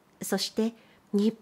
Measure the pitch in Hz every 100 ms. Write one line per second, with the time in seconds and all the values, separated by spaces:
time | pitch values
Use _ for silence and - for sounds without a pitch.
0 | _ _ - 196 - - 226 226 - -
1 | _ 202 214 226